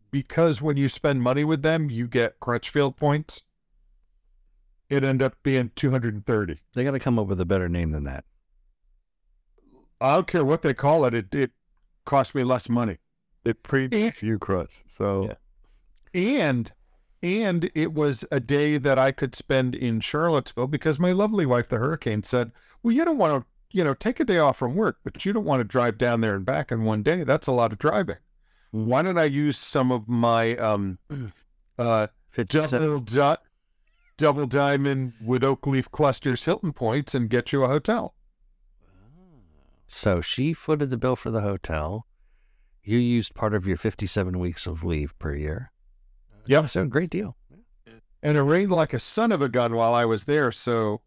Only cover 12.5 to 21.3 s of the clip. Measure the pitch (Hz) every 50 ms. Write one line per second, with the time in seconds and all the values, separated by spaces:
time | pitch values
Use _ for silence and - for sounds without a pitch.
12.5 | 127 120 - - 117 120 117 107 85 - _ _ _ _ _ _ _ _ - 117
13.5 | 113 _ - - 143 135 131 131 233 208 214 - - - 104 110 110 98 - -
14.5 | 98 90 80 - - - - _ - - 104 101 98 98 95 104 107 - _ _
15.5 | _ _ - _ _ _ _ _ _ _ _ _ - 180 185 226 277 277 175 147
16.5 | 127 120 113 - - _ _ _ _ _ _ _ _ - - 175 185 220 226 196
17.5 | 175 170 160 - - 156 156 165 156 151 151 143 135 - - - 151 135 123 120
18.5 | 143 143 147 151 151 147 127 143 131 127 131 139 131 - 143 127 - - - -
19.5 | 139 131 131 127 123 - 127 120 113 110 107 - - 147 165 170 160 139 120 -
20.5 | - 117 123 131 151 139 - 160 147 139 180 180 180 190 208 208